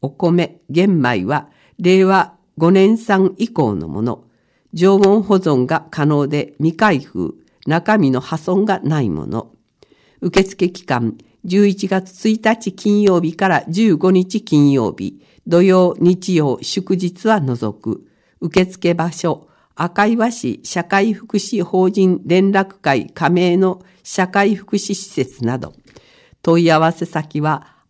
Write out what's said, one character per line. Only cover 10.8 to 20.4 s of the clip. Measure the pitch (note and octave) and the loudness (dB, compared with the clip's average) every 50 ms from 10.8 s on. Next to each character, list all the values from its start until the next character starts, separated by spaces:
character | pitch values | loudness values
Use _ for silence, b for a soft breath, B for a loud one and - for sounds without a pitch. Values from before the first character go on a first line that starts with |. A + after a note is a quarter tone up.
| - | -6
間、 | - C#3 A#2+ A#2 A2+ - b b b b b - | -4 -4 -2 -2 -4 -6 b b b b b -10
十 | F3 F3+ G3 G#3 | -2 2 2 2
一 | G3+ F#3 G3 G3+ F#3 | 2 2 -2 -4 -4
月 | F#3+ F#3+ F#3 F#3 - - - A3 | -4 -4 -4 -6 -16 -6 -2 -2
一 | A3 A3 | -2 0
日 | - A3 A3+ A3 - G3 F3+ | 0 -2 -2 -2 -4 -10 -10
金 | - - G#3 G#3 G#3 G#3 | -6 -2 0 0 2 2
曜 | G3 F#3 F3 | 2 2 2
日 | E3+ D#3+ E3 | 0 -2 -4
か | - G3 F#3+ | -2 -2 0
ら | F3 C#3 - - | 0 0 -2 -4
十 | E3 F#3+ A3+ A3 F3 | -2 0 2 2 2
五 | D3 - F#3+ G3 | 2 2 2 2
日 | F#3 F#3 F#3 - G#3+ - | 2 0 0 -4 -8 -4
金 | - D#3+ D3 C#3+ C#3+ | 0 2 4 4 4
曜 | C#3 C3+ A2+ G2 - | 4 2 0 -2 -4
日、 | - F#2+ G2 b b b b b b b | -6 -10 -10 b b b b b b b
土 | - E3+ F3 F3+ | 0 2 4 4
曜、 | F#3+ F#3 F#3 F#3 F3+ - - | 4 4 4 4 2 2 2
日 | - F3 F#3 F3+ - - F#3 | 2 2 2 2 -2 -2 0
曜、 | D#3+ D3+ C#3 B2 - - | 0 0 0 -2 -4 -6
祝 | - - G3 F#3 - F#3+ | -8 -8 -8 -4 -4 -4
日 | F3+ F#3 F3 F3+ - - | -2 -2 -6 -8 -4 -2
は | A3 A3 G3+ | 0 0 0
除 | D3 C3 B2 A2+ - G#2+ G2+ - | 0 -2 -4 -4 -6 -8 -8 -8
く。 | - A2 G#2+ - b b b b b b b b | -8 -8 -8 -8 b b b b b b b b
受 | - E3 - F#3+ F#3 | -10 -2 0 0 0
付 | F#3 F#3 - - E3+ E3+ | 0 -4 -4 -2 -2 -2
場 | E3+ E3 E3+ | 0 -2 -6
所、 | D#3 - - E3+ D3+ - b b b b b b b | -6 -4 -4 -4 -4 -4 b b b b b b b
赤 | - D#3+ F3 E3+ - G#3 | -8 -8 -6 0 0 0
岩 | G#3+ A3+ A#3 A3+ B3 | 2 2 0 -2 -2
市 | A#3 - | -4 -6